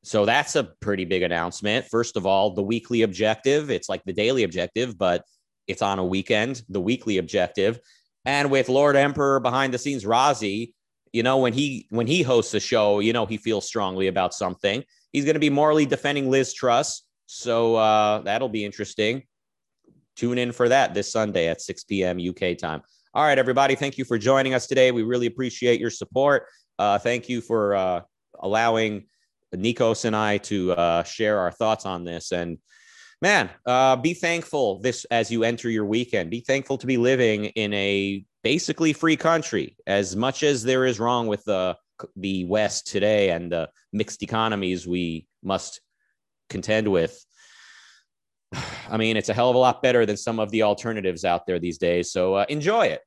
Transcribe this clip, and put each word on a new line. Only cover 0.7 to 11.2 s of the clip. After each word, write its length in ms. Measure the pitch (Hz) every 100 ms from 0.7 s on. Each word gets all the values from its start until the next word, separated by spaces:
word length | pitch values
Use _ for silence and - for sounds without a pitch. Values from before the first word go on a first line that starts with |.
| _ 104 98
big 200 | 90 92
announcement. 640 | 90 85 85 - 104 117 -
First 240 | 113 117 110
of 100 | 92
all, 280 | 98 101
The 100 | 90
Weekly 380 | 98 117 - 120
Objective, 680 | 110 90 107 110 135 147 147
it's 200 | 107 -
like 120 | 95 98
The 80 |
Daily 300 | 92 110 135
Objective, 540 | 98 87 87 110 123 92
but 280 | 95 87 - _ _ _ -
it's 140 | 92
on 180 | 101 98
a 60 | 92
weekend, 560 | 95 - 107 117 127 113
The 100 | 95
Weekly 380 | 92 127 - 95
Objective. 640 | 82 101 87 - 98 117 _ _ _ _
And 260 | 127 143 143
with 200 | 135 127
Lord 260 | 131 147 139
Emperor 460 | 143 143 139 135
behind 320 | 123 127 135
the 40 | 123
scenes, 280 | 147 135 101
Razi, 680 | 117 139 127 107 101 117 _ _ _ _
you 120 | 117